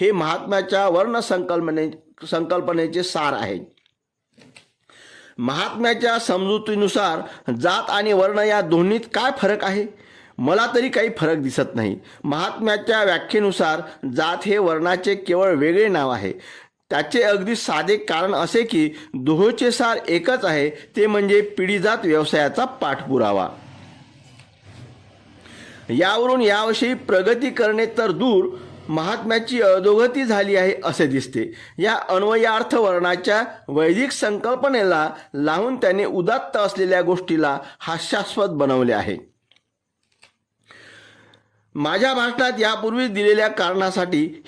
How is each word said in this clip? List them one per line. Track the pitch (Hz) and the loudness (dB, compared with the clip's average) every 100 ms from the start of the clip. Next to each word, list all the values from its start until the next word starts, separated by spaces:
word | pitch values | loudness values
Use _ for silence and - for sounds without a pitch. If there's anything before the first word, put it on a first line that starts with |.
हे | 190 | 0
महात्म्याच्या | 196 156 165 - 196 185 196 196 | 2 0 -4 -2 -4 0 0 2
वर्ण | 170 214 233 | 2 0 -2
संकल्पने-, | 220 185 180 175 165 156 156 156 _ _ 160 | -2 -4 -2 -2 -2 -4 -4 -8 _ _ -6
संकल्पनेचे | 165 165 175 165 165 165 170 | -4 -2 -2 0 -2 -2 -2
सार | 175 170 147 | -4 -2 -2
आहे. | 127 104 92 87 _ _ _ _ _ _ _ - - _ _ _ - - - - - | -2 -4 -8 -10 _ _ _ _ _ _ _ -20 -20 _ _ _ -20 -20 -20 -20 -8
महात्म्याच्या | 123 147 214 214 233 233 240 233 | -4 -4 -4 -2 -2 0 0 0
समजुतीनुसार | 233 185 190 208 214 208 202 208 190 165 - - - | 0 -2 0 -2 -2 0 0 0 0 -2 -8 -12 -6
जात | 120 165 196 - | -2 0 0 -2
आणि | 202 214 | -2 2
वर्ण | 196 190 208 | 2 2 2
या | 214 208 | 2 2
दोन्हीत | 170 165 180 226 233 | 2 2 4 0 -2
काय | 208 254 277 | -2 -2 0
फरक | 196 208 | 0 0
आहे? | 196 196 208 - - - - - | -2 -2 -4 -10 -20 -20 -20 -4
मला | 127 196 240 | 0 2 2
तरी | 240 254 | 2 0
काही | 247 185 - | 0 -2 0
फरक | 156 160 | -2 0
दिसत | 135 143 131 | -2 -2 -2
नाही. | 117 107 101 - - | -2 -4 -4 -12 -10
महात्म्याच्या | - 147 196 208 220 208 - 220 | -6 -2 -4 -2 -2 0 0 2
व्याख्येनुसार | 202 165 160 214 202 180 170 160 165 - 135 127 | 2 0 0 0 2 0 0 0 -6 -10 -6 -2
जात | 160 175 | 0 -2
हे | 196 202 | 0 2
वर्णाचे | 185 160 170 185 180 | 2 2 0 0 0
केवळ | 196 190 175 190 | -2 0 2 4
वेगळे | 156 151 180 214 | 4 2 4 2
नाव | 175 135 | 2 0
आहे. | 120 101 - - - - _ _ | -2 -4 -8 -14 -20 -20 _ _
त्याचे | 143 151 240 | -4 0 0
अगदी | 208 202 185 233 | 2 0 -2 -4
साधे | - 156 165 208 | -2 -2 0 -2
कारण | 208 165 185 | 0 -2 0
असे | 185 165 233 | -2 0 0
की | 233 175 151 151 - | 0 0 0 -4 -12
दोहोचे | 135 131 156 208 240 247 | -4 0 2 2 2 0
सार | 233 233 226 - | 0 0 -2 0
एकच | 170 170 254 | 0 0 0
आहे, | 185 156 147 | 0 0 0
ते | 151 - - 214 | -4 -10 0 2
म्हणजे | 208 202 202 | 2 4 4
पिढीजात | 202 - 185 208 196 254 | 2 -2 -2 0 0 0
व्यवसायाचा | 175 156 151 160 143 - | 2 2 2 2 0 0
पाठपुरावा. | 247 - 156 135 - 131 110 98 92 - - - - - - - - - - _ - - - - - - - - - - - - - | -4 -4 -4 -4 -2 0 2 0 -2 -8 -20 -20 -20 -20 -20 -20 -20 -20 -20 _ -20 -20 -20 -20 -20 -20 -20 -20 -20 -20 -20 -20 -4
यावरून | 120 180 220 247 254 | 0 2 2 2 2
याविषयी | 220 202 220 220 254 | 2 2 0 0 0
प्रगती | 254 - 185 190 240 262 | -2 0 2 2 0 -2
करणे | 254 214 214 220 | 0 0 2 -2
तर | 226 220 | 0 -2
दूर, | 160 254 196 185 - - - - | 0 2 2 0 -6 -18 -18 -6
महात्म्याची | 156 165 220 214 226 226 247 | -4 -2 -4 0 -2 0 2
अधोगती | 202 190 196 208 240 262 | 4 6 6 4 4 2
झाली | 254 208 202 196 | 0 2 2 2
आहे | 185 190 | 2 0
असे | 170 143 151 | -4 0 0
दिसते. | 135 131 120 113 - - - | 0 -4 -6 -6 -8 -18 -4
या | 202 226 - | -2 0 0
अन्वयार्थ | 185 208 226 226 220 226 | 0 2 2 2 0 0
वर्णाच्या | 285 208 180 175 180 180 214 233 - - | 2 2 2 0 0 0 0 -2 -8 -4
वैदिक | 143 160 185 269 | 0 2 2 0
संकल्पनेला | - 214 208 226 254 277 254 190 160 156 - - | -2 -2 -2 -2 0 0 2 2 2 0 -6 -12
लावून | 139 147 160 233 254 | -4 -2 0 -2 0
त्याने | 196 190 | 0 2
उदात्त | 202 175 175 254 - 226 | 0 0 0 -2 -2 -2
असलेल्या | 202 190 185 185 | 0 0 0 2
गोष्टीला | 175 180 180 160 151 139 - - | 2 0 0 0 0 -2 -8 -14
हास्यास्पद | - 165 - 214 196 - 196 | -8 -8 -4 -4 -4 -2 -2
बनवले | 156 139 131 123 | 0 2 2 2
आहे. | 107 104 87 - _ _ _ _ _ _ _ _ _ - _ _ _ _ - - - - - - _ _ _ _ | 0 -2 -6 -10 _ _ _ _ _ _ _ _ _ -20 _ _ _ _ -20 -20 -20 -20 -20 -20 _ _ _ _
माझ्या | 147 147 185 254 | -6 -2 2 2
भाषणात | 254 240 240 254 214 | 2 -2 0 0 2
यापूर्वी | 220 214 220 233 254 | 0 0 -2 -2 -2
दिलेल्या | 202 208 214 214 | 2 4 4 2
कारणासाठी | 214 175 185 190 185 180 160 160 156 | 0 -2 0 0 0 0 0 -2 -4